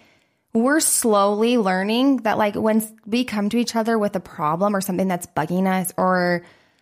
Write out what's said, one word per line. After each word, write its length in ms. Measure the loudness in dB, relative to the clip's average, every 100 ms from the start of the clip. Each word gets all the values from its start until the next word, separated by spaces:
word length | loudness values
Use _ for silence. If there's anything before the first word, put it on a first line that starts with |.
| _ _ _ _ _
we're 280 | 0 2 2
slowly 760 | 0 0 2 4 2 2 2 2
learning 600 | 2 0 0 0 2 2
that, 200 | 0 0
like, 160 | 0
when 240 | 0 0 0
s-, 140 | -2 -12 -4
we 180 | -4
come 240 | -2 -2 -2
to 80 | -2
each 180 | -2
other 240 | -2 0 0
with 160 | 0 -4
a 40 |
problem 560 | -8 -4 -2 0 0 0
or 40 |
something 280 | -2 -2 -2
that's 180 | -2 -4
bugging 400 | -6 -2 0 0
us 260 | 0 -4 -2
or 460 | 0 2 2 -2 -4 _ _ _